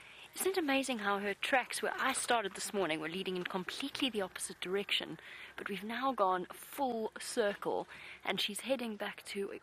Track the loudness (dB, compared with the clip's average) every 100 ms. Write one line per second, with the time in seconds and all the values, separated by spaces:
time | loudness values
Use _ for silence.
0 | -18 -18 -14 -2 0 2 4 4 4 0
1 | 2 2 2 0 4 4 4 0 0 2
2 | 2 2 4 4 4 -2 -2 2 2 2
3 | 0 -2 0 0 0 -2 -2 -4 -4 0
4 | 0 0 -2 -4 -8 -6 -2 -2 0 0
5 | -2 -8 -12 -14 -14 -10 -6 -6 -4 0
6 | 0 4 4 4 0 -8 -10 -2 0 0
7 | -2 -4 -4 2 2 2 0 0 -2 -10
8 | -14 -8 -2 0 0 -2 -2 0 -2 -4
9 | -6 -8 -8 -4 -4 -6